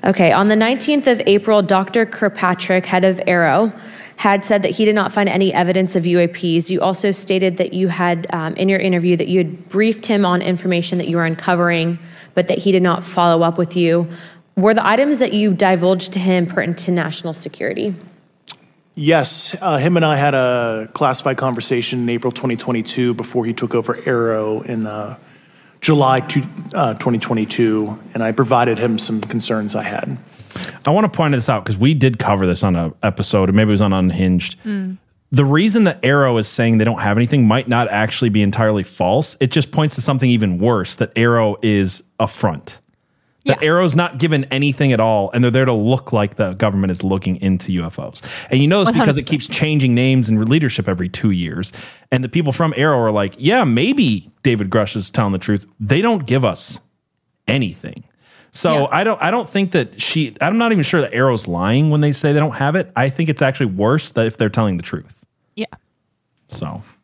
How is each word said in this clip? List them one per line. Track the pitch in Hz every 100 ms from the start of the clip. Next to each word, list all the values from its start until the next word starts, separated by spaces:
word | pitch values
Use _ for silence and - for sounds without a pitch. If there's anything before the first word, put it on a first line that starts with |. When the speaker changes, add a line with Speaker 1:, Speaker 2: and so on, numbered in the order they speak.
Speaker 1:
Okay, | - 190 170
on | 131 208
the | 214
nineteenth | 220 269 - 294 262
of | 233 -
April, | 202 202 208
Doctor | 185 190 190 233 226
Kirkpatrick, | - 202 - 180 180 - 185 180
head | 185 190
of | 185 -
aero, | 180 160 147 220 - - - - -
had | 202 196
said | 196 208
that | 196
he | 180
did | 214 214
not | 185
find | 208 196
any | 185 190
evidence | - 180 185 185 180
of | 170
U | 175
A | 170
Ps. | 175 175 165 165
You | 190
also | 185 185 208
stated | 196 - 190 185 180
that | 180
you | 185 185
had, | 170 175 170 175
um, | 170 160 -
in | 190
your | 196
interview, | 190 180 175 170
that | -
you | 185
had | 165 - -
briefed | 196 220 220 -
him | 208 190
on | 180
information | - 180 185 175 175 180
that | 165
you | 170
were | 165
uncovering, | 156 - 175 175 170 165 170 - - -
but | - 180
that | 180
he | 196
did | 185
not | 180 170 175
follow | - 175 165
up | 165 165
with | 170 175
you. | 170 170 170 - - - _ -
Were | 202
the | 226 -
items | 226 285 269
that | 240
you | 208 214
divulged | 175 196 185 180 185 185
to | 190
him | 185 180 175
pertinent | 180 170 165
to | -
national | 175 156 160 170
security? | 156 165 - - - 214 170 - _ _ _ - - _ _ _ -
Speaker 2:
Yes, | 147 160 131 - - -
uh, | 185 147
him | 156 175
and | 156
I | 143
had | 143
a | 135 127 123 117 110 110
classified | - 143 131 139 131
conversation | 131 120 - 123 113 127
in | 120
April | 120 123
twenty | 120 131 117
twenty-two | - 117 110 - 123
before | 117 113 127 113
he |
took | 113 120 120
over | 110 117 -
aero | 123 117 110 107 107
in, | - 113 107
uh, | 107 104 - - - _ _ _ _
July | - 147 135 131
two, | - 143 - - -
uh, | - 131 107
twenty | - 117
twenty-two, | - 117 107 - 113 110 107 104 -
and | 113
I | 113
provided | 113 117 123 120 107
him | 117 107
some | - 110
concerns | 107 117 - 113 104 110
I |
had. | 107 104 - 131 - - - - - - -
Speaker 3:
I |
wanna | 180 214
point | - 156
this | 135 113
out | 113 -
'cause | 98
we | 127
did | 156 127 110
cover | - 98 92
this | 90
on | 101 87
an | 82 -
episode, | 107 - 95 104 95
or |
maybe | 98 107
it |
was | 101
on | 104
Unhinged. | 95 92 87 92 90 - - 214
Speaker 4:
Mm. | 202 190 185 _ _ _
Speaker 3:
The | 135 139
reason | 151 214 220 196
that | -
aero | 127 143 135 117
is | 107
saying | - 117 113
they | 117
don't | 113
have | 107 104
anything | 120 143 110
might | 117 123
not | 120 117
actually | 101 107 - 117
be | 104
entirely | 101 107 110 104
false. | 92 - 90 117 151 -
It | 127
just | 165 139
points | - 151 -
to |
something | 120 131 131
even | 120 104 87
worse, | 113 110 87 -
that | 110 -
aero | 117 117 107 101
is | 113 104 95 - - -
a | 110
front. | - 104 87 - - _ _ _ _ _ _ -
That | -
Speaker 4:
Yeah. | 156
Speaker 3:
aero's | 170 180 143
not | 175 131
given | 165 151 135
anything | 135 143 131 139
at | 117
all, | 113 107 98
and | 120
they're | 123
there | 123 131
to |
look | 117 107 127 -
like | 110 104 -
the | 101
government | 95 107 98 95
is | 90
looking | 95 95 95 92
into | 98 92 -
U | 90 82
F | -
Os. | - - - - -
And | 131
you | 147
know | 196
this | 190
because |
it | 233
Speaker 4:
One | 185
hundred | 139 120
percent. |
Speaker 3:
keeps | 151 -
changing | - 156 151 131 120
names | 131 131 110
and | 110 110
leadership | 151 143 - 98
every | 90 90
two | - 110
years. | 95 85 82 90 - - - _
And | 127
the | 123
people | 170 151
from | 123 160 131
aero | 151 135
are | 113
like, | 104 98 -
"Yeah, | 135 247
maybe | 156 117 185 277 160 101 - _
David | 135 113 95
Grush | 110 101 110
is | 92
telling | - 104
the | 95
truth." | - 101 - _
They | 104 143
don't | 226 214 123
give | 127
us | 127 82 - - _ _ _ _ _ _ -
anything. | 135 110 85 - - - _ _ _ _
So | - 175 151
Speaker 4:
Yeah. | 139
Speaker 3:
I | 151 214
don't, | 208
I | 160
don't | 233 190
think | 196 190
that | 180 120 -
she, | - 160 139 104
I'm | 147 220
not | 233
even | 208
sure | 139 175
that | 131
aero's | 113 131 117 95
lying | 87 95 123 156
when | 151
they | 147
say | 139 151
they | 147
don't | 151 -
have | 139 180
it. | 185 -
I | 135
think | 135 165
it's | 147
actually | 135 131 123
worse | 92 107 151 -
that | - 113
if | -
they're | 107
telling | 117 107 90
the |
truth. | 82 82 - - _ _ _ -
Speaker 4:
Yeah. | 214 - _ _ _ _ _ _ _
Speaker 3:
So. | - 76 - - _